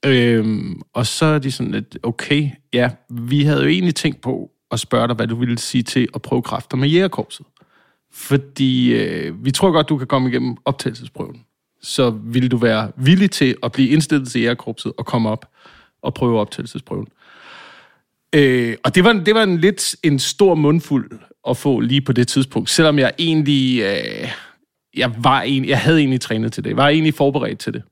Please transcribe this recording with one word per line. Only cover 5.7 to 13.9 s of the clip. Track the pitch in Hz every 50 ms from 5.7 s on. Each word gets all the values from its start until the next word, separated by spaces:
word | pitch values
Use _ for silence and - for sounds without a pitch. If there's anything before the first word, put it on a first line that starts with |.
| - 131 117
til | - - 131 120 - -
at | - -
prøve | - - 123 120
kræfter | - - - - _ -
med | 127 135 143
Jægerkorpset. | 156 170 190 185 - - 104 _ - - - _ _ _ _ _ _ _ _ _ _ _ _ _ _
Fordi, | - - - 139 139 139 - - - 139 131 127 127 123 123 120
øh, | 113 107 85 82 87 80 85 85 92 113
vi | 135
tror | 131 - - 196 160
godt, | 165 151 -
du | 160 139
kan | 131
komme | 123 143 135 131 127
igennem | 120 123 123 127 117 - _
optagelsesprøven. | - 135 - - - 113 117 120 - _ - - - - 120 120 _ _ _ _ _ _ _ -
Så | - - - 131 120
ville | 110 107 107 113 117 127 123 127
du | 123
være | 120 120 117 110 110 110 104 -
villig | - 127 135 180 185 202 196
til | - - 147 127 120 - -
at | 123 -
blive | - 135
indstillet | 120